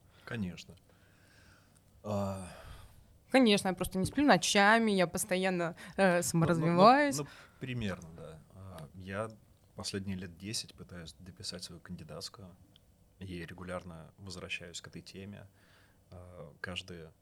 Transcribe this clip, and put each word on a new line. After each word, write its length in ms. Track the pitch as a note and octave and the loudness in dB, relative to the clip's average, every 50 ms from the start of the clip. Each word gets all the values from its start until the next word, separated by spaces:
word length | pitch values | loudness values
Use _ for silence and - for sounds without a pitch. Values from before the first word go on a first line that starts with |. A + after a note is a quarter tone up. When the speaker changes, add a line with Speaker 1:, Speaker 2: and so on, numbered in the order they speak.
| _ _ _ - - | _ _ _ -18 -12
Speaker 1:
Конечно. 480 | - B2 A2+ G2 F2+ E2+ - - - E2 - _ _ _ _ _ _ _ _ _ _ _ - - - - - _ _ _ _ _ _ _ - - | -8 -6 -4 -4 -6 -6 -10 -14 -18 -20 -20 _ _ _ _ _ _ _ _ _ _ _ -20 -20 -20 -20 -20 _ _ _ _ _ _ _ -12 -6
А. 440 | G#2 G#2 G2+ G2 G2 G2 F#2+ F#2 E2+ - - - - - - - - - - - - - - _ - | -4 -2 -2 -2 -2 -4 -8 -10 -12 -16 -16 -16 -18 -18 -18 -18 -20 -20 -20 -20 -20 -20 -20 _ 2
Speaker 2:
Конечно, 380 | - C4 B3+ A3 G3+ F#3+ - F#3+ | 4 6 6 6 6 4 2 0
я 40 | F3+ | -2
просто 240 | - F3+ - - F#3+ | -2 -2 -2 -2 -2
не 60 | F#3 | -2
сплю 200 | - - - D4 | -2 0 4 6
ночами, 640 | C#4 G#3 F3 - - - G#3 G3+ G3+ A3 A#3 A3+ A3 | 6 6 6 6 4 4 6 8 8 6 6 6 4
я 140 | G3+ F#3+ F3+ E3+ | 4 4 2 2
постоянно, 680 | - F#3+ - - F3+ F#3 F#3 F#3+ F#3 F3 F3 D#3+ F3 - - - - - | 0 -2 -4 -2 0 0 0 0 0 0 -2 -4 -4 -8 -14 -6 0 4
э, 60 | F#3+ F#3 | 4 4
Speaker 1:
Ну, 40 | |
ну, 60 | F3 F3 | 4 4
ну, 60 | F3 | 2
Speaker 2:
саморазвиваюсь. 920 | - - E3 E3 E3+ F3 E3 D3+ E3 E3+ F3 F#3+ A3+ C4 C#4+ D4 C#4+ C4+ D3 | 2 4 4 4 4 4 4 4 4 6 8 10 10 10 8 6 2 0 -2
Speaker 1:
ну, 100 | C#3+ - - - - - - - | -4 -6 -10 -18 -20 -20 -18 -12
примерно, 500 | - C3 B2+ A#2+ A2 G2+ F2+ E2+ - D#2+ E2 | -10 -8 -6 -4 -2 -4 -4 -6 -8 -14 -16
да. 240 | E2+ D#2+ D2+ D#2 D#2+ - - - | -14 -14 -14 -16 -16 -20 -20 -20
А, 340 | F#2 F#2+ F#2+ F#2 E2+ D#2 C#2 - | -18 -18 -16 -14 -14 -16 -16 -16
я 340 | F#2+ F#2 F#2+ G2 G2 A2 A2+ A2 - - - - _ _ _ - | -14 -12 -8 -6 -4 -6 -6 -8 -14 -20 -20 -20 _ _ _ -14
последние 420 | - G2 - - G2+ G2 G2 F#2+ F2+ | -12 -8 -6 -6 -4 -4 -4 -6 -6
лет 200 | G2 F#2 E2+ E2 | -8 -10 -12 -12
десять 360 | F#2+ G2+ A2+ - - - - | -8 -6 -6 -6 -8 -10 -14
пытаюсь 380 | - F2 - F#2 F2 E2 D#2 - - | -18 -18 -16 -14 -14 -14 -14 -16 -18
дописать 440 | F2+ F#2 - - G2 - - F2+ F2+ | -18 -18 -16 -14 -12 -10 -10 -10 -12
свою 160 | - F2+ D#2+ | -14 -16 -16
кандидатскую. 640 | - - F2+ E2 E2 D#2 D#2 E2 E2+ - - - G2 F2+ F2+ - - _ _ _ _ _ _ _ _ _ _ - | -14 -14 -14 -14 -12 -12 -14 -12 -12 -14 -14 -16 -18 -18 -20 -20 -20 _ _ _ _ _ _ _ _ _ _ -16
И 260 | F#2 F#2+ F2+ F2 E2 | -12 -12 -10 -10 -10
регулярно 680 | D#2 F2 F2+ F#2 F2+ F2+ F2+ - F2+ E2 D#2+ D#2 - - - | -12 -12 -12 -10 -8 -8 -8 -10 -12 -16 -16 -18 -20 -20 -18
возвращаюсь 640 | G2+ F#2+ F2 F2+ F#2 F2 - - F2 F2+ E2+ - | -16 -14 -14 -12 -10 -10 -10 -10 -10 -12 -14 -14
к 60 | - - | -14 -16
этой 140 | - F2 | -16 -18
теме. 460 | - - - F#2+ G2 G2 G2+ G2 F#2 G2 _ _ _ _ _ _ _ _ _ _ _ - | -18 -16 -16 -16 -14 -14 -16 -16 -18 -20 _ _ _ _ _ _ _ _ _ _ _ -20
А, 440 | F#2 F2+ F2+ F2+ F2+ F2 D#2 D2+ - _ | -20 -20 -20 -20 -18 -18 -20 -20 -18 _
каждые, 520 | - - F2+ - - F#2+ F2+ E2 D#2+ D#2+ - _ | -12 -10 -10 -10 -10 -12 -12 -16 -16 -18 -20 _